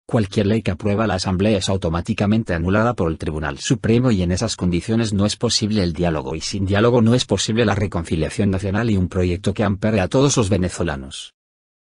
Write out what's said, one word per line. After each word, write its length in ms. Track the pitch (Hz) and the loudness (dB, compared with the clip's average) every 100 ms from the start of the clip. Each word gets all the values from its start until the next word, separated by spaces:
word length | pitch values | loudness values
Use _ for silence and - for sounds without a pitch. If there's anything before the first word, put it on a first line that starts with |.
Cualquier 420 | - 123 101 - 98 | -2 0 0 0 2
ley 160 | 110 | 2
que 100 | 101 | 0
aprueba 340 | 87 104 101 110 | -2 0 0 0
la 80 | |
Asamblea 440 | 92 101 90 104 101 | 0 0 0 2 2
es 100 | - | 0
automáticamente 840 | 98 87 82 85 107 104 110 110 | -2 -2 -2 -2 0 2 2 0
anulada 400 | 85 87 104 117 | -2 0 2 0
por 140 | 120 85 | 0 -2
el 100 | 78 | -2
Tribunal 400 | 85 78 76 69 | -6 -4 -6 -6
Supremo 500 | - 117 104 117 127 | -2 0 2 2 2
y 120 | 101 | 2
en 100 | 87 | 0
esas 240 | 92 110 - | 0 -2 -2
condiciones 560 | 90 87 101 113 113 | -2 -2 0 -2 0
no 120 | 101 104 | 0 0
es 100 | - | 0
posible 480 | 117 - 104 107 | -2 0 0 0
el 80 | 87 | 0
diálogo 420 | 82 85 78 65 | 0 0 -2 -4
y 60 | 80 | -8
sin 260 | - 98 95 | -6 -4 0
diálogo 340 | 98 117 120 | 2 4 4
no 120 | 113 | 4
es 100 | 127 | 2
posible 400 | - 98 - 113 | 2 0 0 2
la 120 | 110 98 | 2 2
reconciliación 720 | 101 87 82 82 76 - 98 | -2 -4 -2 -2 0 0 0
nacional 400 | 95 98 101 117 | 0 -2 -2 0
y 60 | 98 | 0
un 120 | 90 | 0
proyecto 460 | 92 90 87 - | 0 0 0 -2
que 80 | 92 | 0
ampare 380 | 104 95 107 107 | 0 0 0 0
a 80 | 92 | 2
todos 280 | 135 143 131 | 2 2 2
los 120 | 98 | 2
venezolanos". 840 | 87 90 - 82 69 67 - - _ _ _ _ _ _ | 0 0 -2 -4 -4 -10 -14 -16 _ _ _ _ _ _